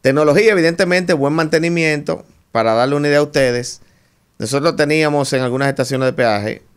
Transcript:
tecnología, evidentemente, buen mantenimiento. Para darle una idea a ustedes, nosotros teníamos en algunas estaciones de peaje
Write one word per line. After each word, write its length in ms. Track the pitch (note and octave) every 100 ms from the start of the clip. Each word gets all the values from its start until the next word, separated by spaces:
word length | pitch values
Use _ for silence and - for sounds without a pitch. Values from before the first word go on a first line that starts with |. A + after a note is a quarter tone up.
tecnología, 520 | C3+ C#3 D3+ D3+ A3
evidentemente, 600 | G3+ E3 E3+ F#3 F3+ F3+
buen 200 | E3 C#3
mantenimiento. 920 | D#3+ D#3 D#3+ E3+ E3+ D#3+ D3+ - D#3+ - _ _
Para 240 | A2+ A2+
darle 220 | A2+ B2+ D3
una 120 | D3
idea 100 | C#3+
a 40 |
ustedes, 600 | D3 D3 C3 A#2+ B2 - _ _ _ _ _ _
nosotros 360 | A2 C#3 D#3 -
teníamos 560 | D3 D#3 D#3 D3 C#3
en 100 | C3+
algunas 260 | B2+ B2+ C#3
estaciones 380 | C3+ B2 C3 C3
de 60 |
peaje 500 | B2+ A#2+ G#2 G#2 A2+ _